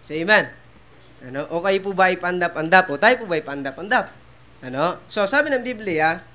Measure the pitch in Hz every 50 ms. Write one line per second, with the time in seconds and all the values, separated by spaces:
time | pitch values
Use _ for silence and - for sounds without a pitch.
0 | - - 147 160 165 190 214 202 151 - - - - - - - - - - -
1 | - - - - - 127 127 139 151 - 160 170 170 196 196 196 185 202 196 185
2 | 190 185 185 180 175 175 180 180 175 170 - 147 156 165 180 185 180 - 143 143
3 | 202 226 254 233 233 196 170 156 - 135 139 143 139 139 - - 170 208 240 240
4 | 190 - - - - - - - - - - - - 127 127 135 151 175 175 -
5 | - - - 214 202 196 269 285 294 302 277 254 233 254 247 214 214 196 170 151
6 | 156 160 165 185 - - -